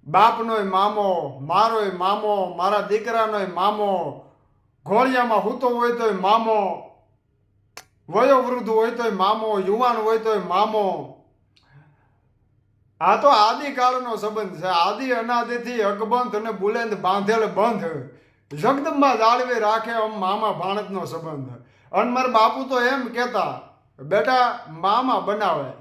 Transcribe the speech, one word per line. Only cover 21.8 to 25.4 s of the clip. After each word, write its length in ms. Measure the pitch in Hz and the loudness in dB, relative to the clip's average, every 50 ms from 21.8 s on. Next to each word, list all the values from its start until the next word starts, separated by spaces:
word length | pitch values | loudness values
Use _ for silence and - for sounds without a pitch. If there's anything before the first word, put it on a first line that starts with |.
| _ _ - | _ _ -2
અને 180 | 180 220 247 | 0 0 0
મારા 180 | 247 254 262 254 | 0 0 0 2
બાપુ 360 | 233 226 220 226 - 269 262 | 4 4 4 4 2 0 -4
તો 160 | 247 269 254 | -2 0 2
એમ 280 | 240 247 269 277 247 220 | 2 2 0 0 -4 -4
કહેતા, 520 | 185 233 247 240 240 202 175 147 131 123 - - - _ _ _ _ - 135 | -4 -4 -4 -2 0 -2 -2 -2 -4 -8 -14 -18 -20 _ _ _ _ -18 -6
"બેટા 560 | 147 175 208 214 262 262 254 247 240 220 240 - 170 | 0 0 0 2 4 4 4 4 2 0 -4 -12 -16
મામા 500 | 156 160 170 190 208 240 262 262 240 202 | -14 -4 0 0 2 2 2 2 0 0
બનાવે 500 | 170 175 208 214 | 0 -2 -2 -2